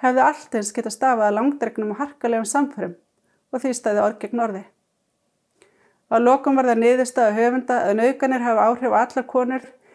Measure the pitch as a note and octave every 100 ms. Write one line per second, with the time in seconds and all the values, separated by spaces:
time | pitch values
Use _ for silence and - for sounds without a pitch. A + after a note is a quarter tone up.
0 | B3+ B3+ C4+ D4 - A#3 G3+ - A3+ -
1 | C4+ A#3+ G#3 G#3 C4 C#4+ A3+ A3+ G#3+ G#3+
2 | C#4+ - A#3 A3+ A3 C#4+ C#4 G#3+ F#3 F3
3 | _ _ _ _ _ B3+ C4 B3 A3+ G#3
4 | G#3 A3 G3+ A#3 A3+ G3 G3 _ _ _
5 | _ _ _ _ _ _ _ _ _ _
6 | _ A3+ A#3+ C4+ C#4+ C4+ B3+ A3+ A#3 B3+
7 | B3 - A3 G#3+ A#3+ B3+ B3 B3 - G#3+
8 | A#3+ C4+ C4+ B3+ A#3+ A3 G#3+ A#3+ B3+ G#3
9 | A#3+ C4 B3 C4 B3 C4 - - _